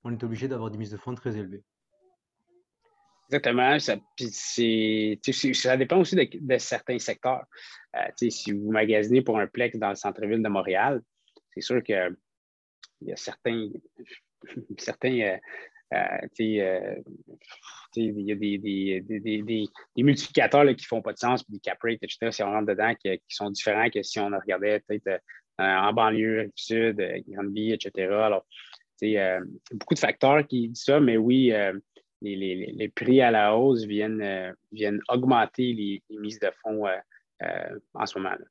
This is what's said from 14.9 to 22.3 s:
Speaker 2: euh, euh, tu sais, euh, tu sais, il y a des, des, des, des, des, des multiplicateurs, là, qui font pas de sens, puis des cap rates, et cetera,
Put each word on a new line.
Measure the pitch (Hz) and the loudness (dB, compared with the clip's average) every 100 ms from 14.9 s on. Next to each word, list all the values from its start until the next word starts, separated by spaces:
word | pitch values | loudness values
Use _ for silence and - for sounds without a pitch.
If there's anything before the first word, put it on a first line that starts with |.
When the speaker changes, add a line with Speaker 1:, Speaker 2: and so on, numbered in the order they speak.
| - 127 127 | -2 0 2
Speaker 2:
euh, | 104 92 - - - _ _ | 0 -2 -8 -18 -18 _ _
euh, | - 92 95 - - | -2 -2 -4 -8 -4
tu | 110 107 | 0 2
sais, | |
euh, | 95 92 98 95 - - - - - - - - - | 0 -2 -4 -10 -12 -20 -20 -20 -20 -20 -20 -20 -10
tu | 117 | -4
sais, | |
il | 113 104 | -2 -2
y | 101 | -4
a | 101 | -2
des, | 104 101 | -2 -4
des, | 107 98 98 95 | -4 -2 -2 -4
des, | 98 107 | -6 -6
des, | 110 107 | -4 -4
des, | 107 113 104 - - - | -2 -4 -4 -10 -10 2
des | |
multiplicateurs, | 139 139 - - 120 143 | 4 4 2 2 6 6
là, | 143 | 6
qui | 117 - | 4 -4
font | 113 | -6
pas | 107 | -4
de | - | -2
sens, | 120 127 | 0 0
puis | - | -2
des | 101 | -10
cap | - 90 | -8 -4
rates, | 117 113 | -4 -4
et | - | -8
cetera, | - 113 | -6 -6